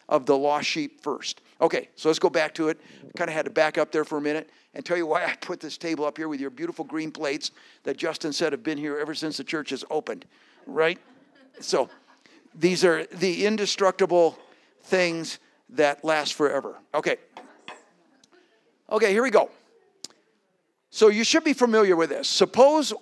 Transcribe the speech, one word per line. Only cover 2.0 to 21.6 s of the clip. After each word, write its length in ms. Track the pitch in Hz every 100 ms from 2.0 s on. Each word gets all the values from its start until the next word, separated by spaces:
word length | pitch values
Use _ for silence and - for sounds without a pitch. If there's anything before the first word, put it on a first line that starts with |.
| 160
let's 100 | 160
go 100 | 180
back 260 | 160 151 -
to 140 | 156
it. 100 | 160 - - - -
Kinda 180 | 170
had 120 | 156 139
to 60 |
back 260 | 120 156 160
up 140 | 151
there 140 | 165 147
for 120 | 151
a 40 |
minute 280 | 147 156 151 _ _
and 100 | -
tell 140 | 151 175
you 80 | 160
why 200 | 165 170
I 100 | -
put 240 | - 175
this 180 | 156 -
table 280 | 165 151 147
up 120 | 147
here 100 | 160
with 120 | 143
your 100 | 135
beautiful 360 | 123 165 170 139
green 260 | 156 156
plates 400 | 147 147 151 - - - _
that 140 | - 139
Justin 360 | 165 151 160
said 200 | 139 160
have 100 | 139
been 140 | 135 147
here 200 | 147 147
ever 160 | 151
since 240 | 151 160 147
the 60 |
church 260 | 131 160 143
has 140 | 131 -
opened, 340 | 151 - 90 - _ _ _ -
right? 320 | 156 160 180 _ _ _ _ _ -
So 300 | - 156 117 - _ _ _ _ _ 170
these 280 | 175 170
are 220 | 175 160 165
the 400 | 180 185 170 202
indestructible 960 | 214 190 - 190 185 185 175 165 - - _ _ _
things 560 | - 185 175 165 156 - _ _ _
that 340 | 127 147 143
last 300 | 156 156 143
forever. 460 | - 143 139 110 - _ 147
Okay. 220 | 151 131 _ - - - - - _ _ 339 _ _ _ _ _ _ _ -
Okay, 200 | 214 208
here 100 | 208
we 80 | 262
go. 220 | 196 - - _ _ _ _ - _ _ _ _ _ _ _ _
So 200 | - 214
you 140 | 214
should 200 | 226 320
be 100 | 320
familiar 420 | -